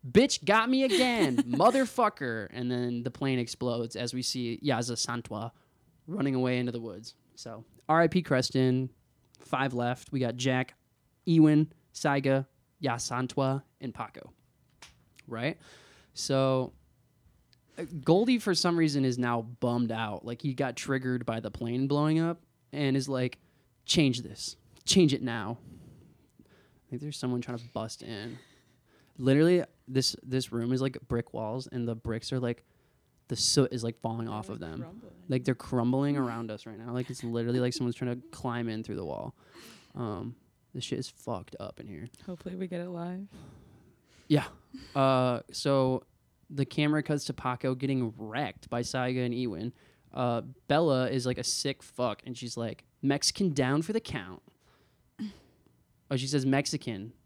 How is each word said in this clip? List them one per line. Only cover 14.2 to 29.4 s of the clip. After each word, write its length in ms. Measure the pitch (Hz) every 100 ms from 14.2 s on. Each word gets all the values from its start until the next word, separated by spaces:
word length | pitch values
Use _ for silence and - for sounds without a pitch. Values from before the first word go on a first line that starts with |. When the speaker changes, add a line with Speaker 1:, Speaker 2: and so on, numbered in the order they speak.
| - _ _ _ _ _ - _ _ - -
Speaker 1:
Right? 280 | 113 127 170 - - - - _
So, 580 | - - 135 135 131 127 - _ _ _ _ _ _ _ _ _ -
uh, 60 | 170 170
Goldie, 360 | 127 175 233 247
for 180 | 208 170
some 200 | 180 170
reason, 280 | 160 143
is 140 | 135 123
now 240 | 123 120
bummed 500 | 113 120 123 120 117
out. 320 | 113 110 95 -
Like, 160 | 120
he 100 | 143
got 220 | 127 135 -
triggered 480 | - 135 131 127
by 140 | 120 113
the 120 | 110
plane 360 | - 117 123 135
blowing 320 | 143 151 160
up 220 | 165 170 _ _ _
and 240 | 139 139 135
is 120 | 131
like, 300 | 131 127 - _ _ _ _
"Change 380 | - 170 143 120
this. 340 | 120 - - - _ -
Change 300 | - 196 165
it 80 | 135
now." 360 | 123 117 101 117 - - - - - _ _ _
I 500 | - _ _ _ _
think 120 | 127
there's 140 | 147 143
someone 240 | 127 123
trying 180 | 120 123
to 60 | 120
bust 300 | - 110 -
in. 340 | - 107 110 123 - _ _ _ _ _ _ -
Literally, 460 | 127 139